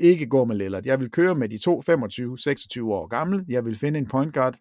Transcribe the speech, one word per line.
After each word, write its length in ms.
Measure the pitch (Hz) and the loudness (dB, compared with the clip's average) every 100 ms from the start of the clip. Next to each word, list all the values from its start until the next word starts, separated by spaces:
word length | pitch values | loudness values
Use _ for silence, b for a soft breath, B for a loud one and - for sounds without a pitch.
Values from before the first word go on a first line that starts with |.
ikke 220 | 170 180 131 | 6 6 4
gå 180 | 135 | 2
med 120 | 120 104 | 2 0
Lillard. 280 | 95 95 104 | -2 -4 -2
Jeg 140 | 135 | -2
vil 100 | 123 | 0
køre 240 | - 180 | 2 2
med 140 | 165 113 | 2 -2
de 100 | 110 | -2
to 240 | 175 165 | 0 0
femogtyve, 560 | 151 165 110 - 120 123 | 2 0 0 -6 -8 -4
seksogtyve 560 | - 143 - 127 113 | -4 -4 -6 -6 -2
år 120 | 98 80 | -2 -2
gamle. 380 | 117 160 196 180 | -4 -2 -2 -2
Jeg 160 | 123 | -2
vil 140 | 117 110 | -2 -4
finde 200 | 147 151 | -2 -2
en 80 | 120 | -2
point 280 | 131 151 | -2 -2
guard, 200 | 147 127 123 | 0 0 -2